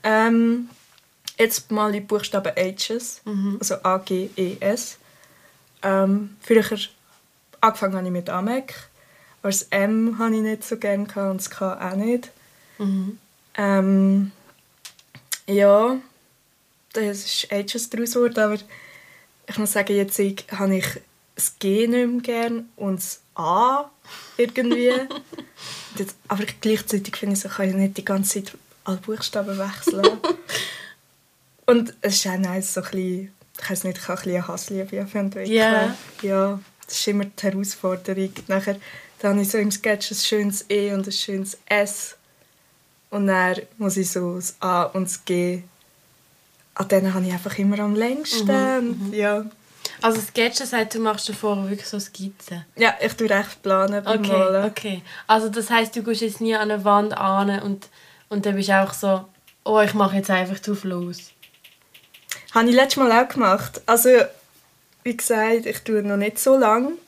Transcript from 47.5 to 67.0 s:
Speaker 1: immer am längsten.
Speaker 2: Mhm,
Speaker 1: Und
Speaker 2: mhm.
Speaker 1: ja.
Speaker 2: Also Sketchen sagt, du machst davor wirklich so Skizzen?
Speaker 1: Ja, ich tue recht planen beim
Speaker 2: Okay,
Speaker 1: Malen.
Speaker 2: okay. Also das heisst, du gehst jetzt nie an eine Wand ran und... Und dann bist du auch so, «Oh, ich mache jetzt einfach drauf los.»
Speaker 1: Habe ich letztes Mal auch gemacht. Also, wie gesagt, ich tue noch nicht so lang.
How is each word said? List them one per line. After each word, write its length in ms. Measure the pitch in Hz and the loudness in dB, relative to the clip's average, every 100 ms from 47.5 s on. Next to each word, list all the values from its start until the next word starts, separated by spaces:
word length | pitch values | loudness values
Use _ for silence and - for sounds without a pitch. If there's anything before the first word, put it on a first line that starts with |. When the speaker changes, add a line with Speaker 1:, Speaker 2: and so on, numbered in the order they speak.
| - | 0
Speaker 1:
immer 200 | 196 202 | 0 0
am 160 | 208 | 0
längsten. 520 | 208 233 269 302 233 202 | 0 0 -2 -4 -2 2
Speaker 2:
Mhm, 420 | 262 262 262 240 | 2 2 0 0
Speaker 1:
Und 180 | 185 196 | -4 -4
Speaker 2:
mhm. 40 | |
Speaker 1:
ja. 320 | 208 208 208 214 - _ - - - | -2 0 0 -4 -16 _ -14 -12 0
Speaker 2:
Also 180 | 226 220 | 0 0
Sketchen 460 | 208 - 240 - | -2 0 0 0
sagt, 300 | 254 240 220 | -2 -2 -2
du 40 | 226 | -2
machst 300 | 220 208 - | -2 -2 -6
davor 400 | 202 214 202 190 | -4 -2 -2 -2
wirklich 180 | 208 - | -6 -6
so 120 | 208 | -8
Skizzen? 640 | 202 - 196 - - 175 156 | -10 -12 -12 -12 -14 -14 -14
Speaker 1:
Ja, 200 | - 226 - | 2 2 2
ich 120 | 226 | -4
tue 160 | - 220 | -2 2
recht 320 | 202 202 - | 2 0 -6
planen 420 | 196 190 196 202 | 0 2 2 0
beim 160 | 196 214 | 0 0
Speaker 2:
Okay, 120 | 202 190 | 2 2
Speaker 1:
Malen. 280 | 190 190 | 4 2
Speaker 2:
okay. 360 | 208 208 214 185 175 - - | 0 -4 -8 -8 -10 -16 2
Also 200 | 220 220 | 2 2
das 200 | 220 214 | -4 2
heisst, 260 | 233 220 | 2 2
du 80 | 233 | -4
gehst 180 | 220 220 | -2 -2
jetzt 200 | 226 208 | -2 -2
nie 140 | 226 | 0
an 160 | 220 214 | 0 0
eine 120 | 208 | 0
Wand 300 | 202 202 214 | 4 4 4
ran 480 | - 196 196 196 196 | -2 0 2 2 0
und... 260 | 202 196 - - - - _ | -4 -6 -10 -20 -20 -20 _
Und 180 | 208 | -2
dann 100 | 202 | 0
bist 120 | 196 196 | 0 2
du 120 | 196 | 2
auch 100 | 196 | 2
so, 320 | - 196 190 190 _ _ _ | -2 0 0 -2 _ _ _
«Oh, 160 | - 214 | 2 4
ich 140 | 208 | 4
mache 240 | 208 196 196 | 4 2 2
jetzt 120 | 190 | 0
einfach 300 | 185 185 196 | 0 0 -6
drauf 240 | - 196 | -6 -6
los.» 460 | 185 175 175 175 - _ - _ - _ _ - _ - - - - | -4 -6 -8 -12 -18 _ -20 _ -20 _ _ -20 _ -20 -14 -14 0
Speaker 1:
Habe 160 | 226 233 | 2 6
ich 60 | |
letztes 220 | 240 269 277 | 6 6 4
Mal 140 | 254 226 | 6 6
auch 40 | 254 | 4
gemacht. 520 | 285 208 196 - - | 2 4 2 -2 -6
Also, 240 | - 233 254 247 - - _ _ _ _ _ _ | 2 4 8 8 6 -2 _ _ _ _ _ _
wie 140 | 247 233 | -6 -4
gesagt, 480 | - 226 220 226 | 0 0 2 2
ich 140 | 226 220 | 0 -8
tue 240 | - 214 | -2 -2
noch 140 | 202 202 | 0 0
nicht 200 | 208 214 | -2 0
so 180 | 269 269 | 4 6
lang. 360 | 226 226 269 339 | 6 4 2 -6